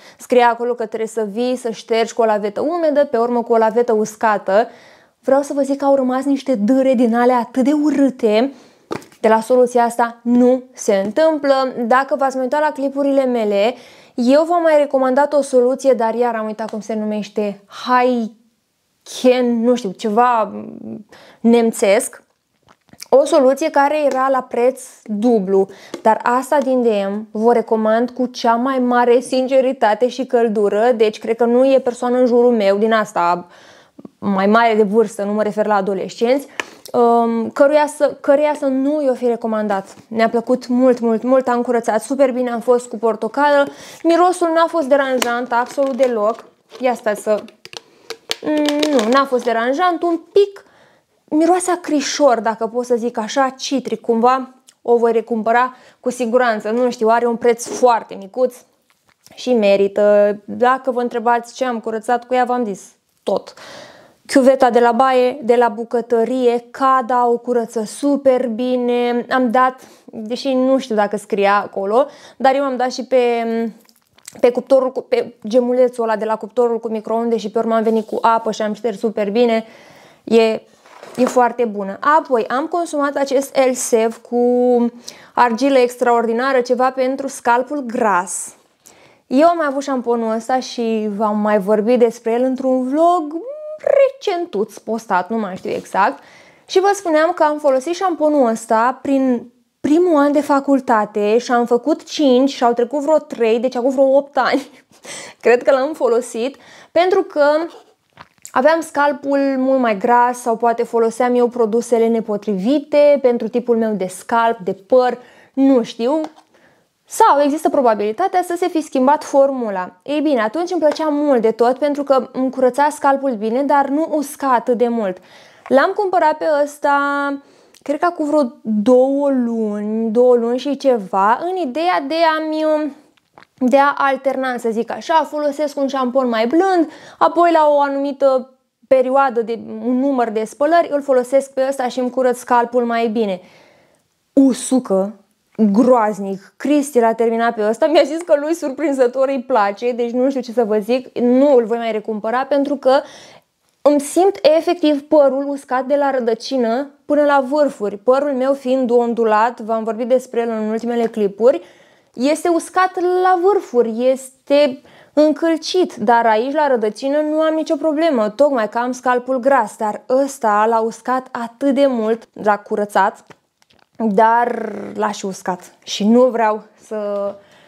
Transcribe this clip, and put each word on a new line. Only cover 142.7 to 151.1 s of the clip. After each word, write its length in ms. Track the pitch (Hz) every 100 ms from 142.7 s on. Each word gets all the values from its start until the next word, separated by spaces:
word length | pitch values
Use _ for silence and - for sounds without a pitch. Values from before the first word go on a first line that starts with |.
| 247
mai 240 | 233 233 233
bine. 320 | 220 202 180 - _ _ _ _ _ _ _ _
Usucă 800 | 277 269 226 - 254 254 190 202 226 _ _ _ - 214
groaznic. 840 | 196 240 247 214 196 196 190 - -
Cristi 440 | 262 294 277 240
l-a 120 | 226
terminat 420 | 226 226 226 233
pe 120 | 214 214
ăsta, 180 | 220 320
mi-a 160 | 311
zis 180 | 269 320
că 140 | 349 294
lui 140 | 294
surprinzător 720 | 330 285 262 302 269 240 254 269
îi 160 | 269 -
place, 460 | 240 202 208 240
deci 180 | 240 240
nu 180 | 247 269
știu 120 | 277
ce 120 | 233
să 120 | 226
vă 140 | 214 214
zic, 400 | 202 262 254